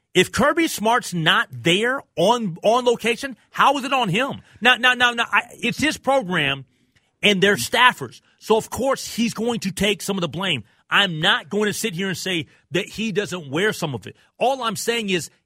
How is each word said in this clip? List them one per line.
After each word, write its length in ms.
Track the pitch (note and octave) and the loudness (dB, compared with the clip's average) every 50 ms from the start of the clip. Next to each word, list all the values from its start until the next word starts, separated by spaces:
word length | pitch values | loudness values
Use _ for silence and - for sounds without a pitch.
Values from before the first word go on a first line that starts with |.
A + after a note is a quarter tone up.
| _ _ - | _ _ 2
If 180 | F3+ F3+ E3+ | 2 2 2
Kirby 360 | - - A#3 D4 D#4 E4+ E4 | 2 0 2 2 2 2 0
Smart's 460 | D#4 - - G3+ A3 A#3 B3 - - F3 | -2 -2 -2 0 2 2 0 0 -2 -4
not 340 | F3 D#3 E3 F#3+ A3 A3+ - | 0 2 2 2 2 2 -2
there 500 | C3 A#2+ A2+ E3+ E3+ G3 A3 B3 C4 C#4 - _ - | -6 -2 0 2 2 2 2 0 -2 -4 -6 _ -2
on, 420 | - E3+ G3+ A#3+ B3 A3+ F#3+ D#3+ F3 - | 0 2 4 4 2 0 -4 -6 -2 2
on 220 | G3 A3+ B3 B3 | 2 2 4 2
location, 500 | B3 A#3 - - A3+ A#3+ - - C4+ A#3 - _ _ | 2 0 0 0 -2 -2 -2 -6 -10 -12 -12 _ _
how 280 | - - G3 B3+ C#4 | 2 4 4 4 4
is 60 | C#4+ A3+ | 2 0
it 100 | C4+ C#4 | 0 0
on 160 | C4 A#3+ G3 | 0 0 2
him? 320 | D#3+ A3 C4 C#4 B3 G3 - _ _ - | 0 0 0 -2 -4 -10 -14 _ _ 0
Now, 140 | G#3 A#3+ B3+ | 2 2 4
now, 180 | A3+ A#3+ B3+ B3 | 4 4 2 4
now, 180 | B3 B3 A#3+ | 4 2 2
now, 140 | A#3+ A#3 A3+ - | 2 0 -2 2
I, 120 | - G#3 - - - | 0 0 0 -2 -10
it's 260 | - F#3 A#3 F3+ - | -6 -4 -4 -2 0
his 180 | C4+ D#4 - | -2 -2 -2
program 680 | - - B3+ C#4 C4+ A3+ F3 F3+ E3+ D3 C#3 C#3 C3+ C3+ _ _ _ _ _ _ _ _ _ _ - - | -2 0 2 2 2 2 0 0 0 0 0 -2 -4 -8 _ _ _ _ _ _ _ _ _ _ 0 2
and 180 | G3+ G#3 F#3 | 2 4 4
their 140 | F#3 G3+ G3+ | 4 4 4
staffers. 680 | C#3+ A#2 - - A#3 B3 B3+ G#3+ - C#3 A2+ - - _ _ _ | 2 0 -2 2 4 4 4 4 2 -8 -14 -14 -18 _ _ _
So, 180 | _ - - G#3+ | _ -2 0 0
of 120 | A3 G#3 - | 0 0 -2
course, 460 | - - A#3+ C4+ C4 - - - - | -6 -4 -2 -2 -2 -2 -4 -8 -4
he's 180 | - A#3 A3 - | -2 -2 -2 -2
going 280 | - A3 A#3+ A#3+ A3 | -2 -4 -4 -4 -4
to 100 | - G3 | -4 -6
take 300 | - - G3 G#3 G#3 - - | -4 -2 0 0 0 -2 -2
some 120 | - G3+ | -4 -4
of 40 | G3 | -2
the 80 | F3 D#3+ | -4 -4
blame. 360 | A#2+ D#3+ G3 F#3+ D#3+ B2 G2 _ _ _ _ - | -4 -4 -4 -4 -4 -4 -6 _ _ _ _ 0
I'm 300 | D#3+ F#3 G3+ F#3+ E3 D#3 | 0 0 0 0 -4 -2
not 300 | D#3+ G3 A3 B3 G3+ D3 | 0 0 0 0 -2 -4
going 160 | - G#3 G#3+ | -4 -2 -2
to 80 | G#3 F3+ | -2 -2
sit 220 | - - A3+ E3+ | -4 -6 -6 -6
here 140 | D#3+ G3 G3 | -4 -6 -6
and 80 | F3 | -6
say 280 | - - F#3 F#3 E3 C#3 - _ _ _ - | -6 -6 -6 -4 -6 -6 -8 _ _ _ -4
that 140 | C#3 F3 G3 | -4 -4 -4
he 260 | - - - A3 A3+ | -4 -6 -6 -6 -4
doesn't 380 | F3+ G3+ G3+ D#3 F3 F3+ D#3 C3+ | -2 -4 -4 -4 -6 -10 -10 -6
wear 240 | B2+ D#3+ G3 G#3+ G3+ | -4 0 0 0 -2
some 220 | - - D#3 C3 | -2 -4 -6 -6
of 100 | G#2+ F2 | -8 -10
it. 100 | - - _ _ _ _ | -12 -20 _ _ _ _
All 240 | - G#3+ A#3+ C#4 C4+ | -2 -2 -2 -2 -2
I'm 140 | A#3+ A3+ G3+ | -4 -6 -6
saying 340 | - - - A#3 A#3 A3 G3 | -4 -4 -2 -2 -2 -2 -2
is 220 | F#3 F3 - - _ _ _ | -2 -2 -4 -6 _ _ _